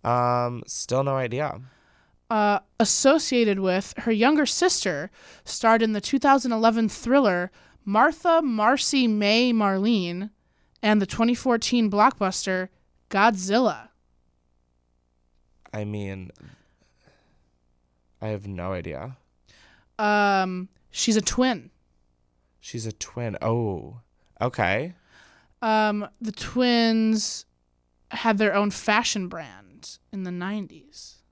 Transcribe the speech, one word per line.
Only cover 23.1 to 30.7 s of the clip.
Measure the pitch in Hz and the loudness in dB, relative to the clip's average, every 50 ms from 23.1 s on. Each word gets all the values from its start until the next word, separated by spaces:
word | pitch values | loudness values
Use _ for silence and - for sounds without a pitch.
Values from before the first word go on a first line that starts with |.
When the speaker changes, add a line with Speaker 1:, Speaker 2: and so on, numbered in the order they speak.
| - 120 120 113 101 - | -10 -8 -8 -8 -6 -4
Speaker 1:
Oh, | - 110 113 120 117 107 95 82 - 65 - 120 _ _ _ _ _ _ _ _ | -2 -2 -2 -2 -2 -4 -6 -6 -10 -14 -18 -20 _ _ _ _ _ _ _ _
okay. | - 127 - - 107 92 98 110 143 175 180 _ _ _ _ - - _ _ _ _ _ _ _ | -6 -4 -2 0 0 0 0 -2 -4 -8 -12 _ _ _ _ -20 -20 _ _ _ _ _ _ _
Speaker 2:
Um, | - 220 220 214 214 214 214 208 208 - _ _ | -2 0 2 2 2 0 -2 -4 -6 -8 _ _
the | 233 220 | -10 -10
twins | - - - - - 247 254 247 240 233 233 226 226 226 220 220 220 214 - - - - - _ _ _ _ _ _ _ _ _ _ _ _ _ | -8 -8 -12 -6 -2 0 2 2 4 4 2 2 2 2 2 2 2 0 -2 -6 -8 -10 -14 _ _ _ _ _ _ _ _ _ _ _ _ _
had | - - - 233 214 | -12 -2 0 0 2
their | 202 220 208 170 | 2 2 2 2
own | 202 208 208 | 2 0 0
fashion | 196 - - - 208 214 240 - - 214 185 | -2 -4 0 2 2 2 2 0 -4 -4 -6
brand | 175 170 170 156 123 95 95 101 92 - 120 - - - _ _ _ | -8 -10 -14 -14 -16 -20 -20 -20 -20 -20 -20 -20 -20 -20 _ _ _
in | - 196 185 | -10 -10 -8
the | 180 | -8
nineties. | 180 175 180 190 208 214 196 - | -8 -6 -6 -6 -6 -8 -8 -10